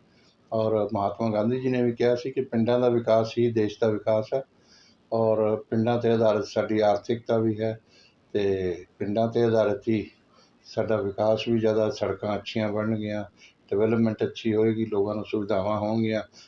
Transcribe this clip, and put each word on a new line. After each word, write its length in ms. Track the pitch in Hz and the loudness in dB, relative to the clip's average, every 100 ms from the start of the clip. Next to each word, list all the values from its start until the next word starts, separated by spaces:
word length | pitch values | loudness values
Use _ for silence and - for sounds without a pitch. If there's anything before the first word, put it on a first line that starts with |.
| _ _ _ _ - | _ _ _ _ -6
ਔਰ 360 | 110 110 107 101 | -2 0 0 0
ਮਹਾਤਮਾ 400 | 107 101 - 113 | -2 -2 -2 -2
ਗਾਂਧੀ 280 | 107 113 127 | 0 0 0
ਜੀ 80 | 127 | -2
ਨੇ 140 | 127 | 0
ਵੀ 100 | 120 | 0
ਕਿਹਾ 220 | 117 120 | 2 0
ਸੀ 160 | 120 - | 0 -2
ਕਿ 100 | 135 | -6
ਪਿੰਡਾਂ 400 | - 117 113 123 | -2 0 2 2
ਦਾ 80 | 123 | 2
ਵਿਕਾਸ 500 | 120 113 113 113 120 | 2 2 2 2 0
ਹੀ 140 | 120 | 0
ਦੇਸ਼ 260 | 113 104 - | 2 -2 0
ਦਾ 80 | 113 | 0
ਵਿਕਾਸ 400 | 107 - 110 110 | 0 0 0 0
ਹੈ 80 | - - _ _ - _ _ - | -6 -6 _ _ -20 _ _ -6
ਔਰ 520 | 117 110 110 107 107 - | 0 2 2 2 0 -2
ਪਿੰਡਾਂ 280 | 113 113 120 | -2 0 0
'ਤੇ 120 | 113 | 2
ਆਧਾਰਿਤ 340 | 113 110 104 | 4 4 2
ਸਾਡੀ 360 | 101 110 104 107 | -2 -4 0 2
ਆਰਥਿਕਤਾ 580 | 104 101 - 117 - 113 | 2 2 -2 -6 0 0
ਵੀ 220 | 110 107 | 0 0
ਹੈ 200 | 110 113 _ _ _ _ _ | -4 -6 _ _ _ _ _
ਤੇ 520 | 107 98 95 92 87 92 - | -2 0 0 -2 -4 -10 -10
ਪਿੰਡਾਂ 300 | 104 104 113 | -4 0 0
'ਤੇ 140 | 117 | 2
ਆਧਾਰਿਤ 460 | 117 110 104 107 - | 2 2 2 0 -2
ਹੀ 220 | 110 - _ _ _ _ _ | -2 -2 _ _ _ _ _
ਸਾਡਾ 320 | - 117 107 110 | -12 -6 -2 -2
ਵਿਕਾਸ 520 | 98 98 107 110 117 | -2 -2 0 0 2
ਵੀ 100 | 117 | 2
ਜ਼ਿਆਦਾ, 320 | 110 110 107 | 2 2 0
ਸੜਕਾਂ 460 | 107 98 95 107 101 | -2 -4 -4 -4 -6
ਅੱਛੀਆਂ 360 | - 113 107 | -4 -4 -2
ਬਣਨਗੀਆਂ, 520 | 104 110 107 107 104 101 _ - _ - | -2 -2 -4 -4 -6 -8 _ -20 _ -4
ਡਿਵੈਲਪਮੈਂਟ 540 | 101 110 113 113 107 | 0 2 4 2 0
ਅੱਛੀ 300 | 104 - 113 | -4 -4 -2
ਹੋਏਗੀ, 320 | 107 110 110 110 | 2 2 2 -2
ਲੋਕਾਂ 280 | 101 104 | 0 0
ਨੂੰ 100 | 104 | -2
ਸੁਵਿਧਾਵਾਂ 540 | 101 107 101 98 101 104 | -4 -4 -2 -2 0 -2
ਹੋਣਗੀਆਂ 440 | 107 113 110 107 - - | -2 0 0 -2 -6 -18